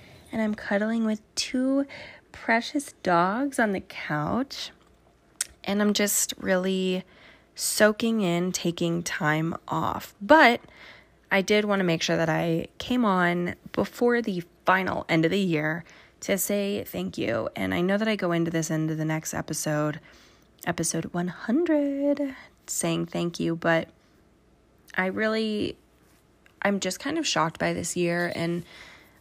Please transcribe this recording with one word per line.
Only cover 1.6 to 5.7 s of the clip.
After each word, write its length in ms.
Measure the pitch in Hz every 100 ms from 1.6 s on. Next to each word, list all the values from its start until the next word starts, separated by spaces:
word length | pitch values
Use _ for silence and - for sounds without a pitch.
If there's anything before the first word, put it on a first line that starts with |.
| 262 277 277 - - - -
precious 640 | - - 233 - 294 - -
dogs 560 | 185 170 185 226 285 262
on 140 | 220
the 100 | 185
couch, 880 | - - - 151 156 214 277 - - - - _ _ _ _ - - -
and 200 | -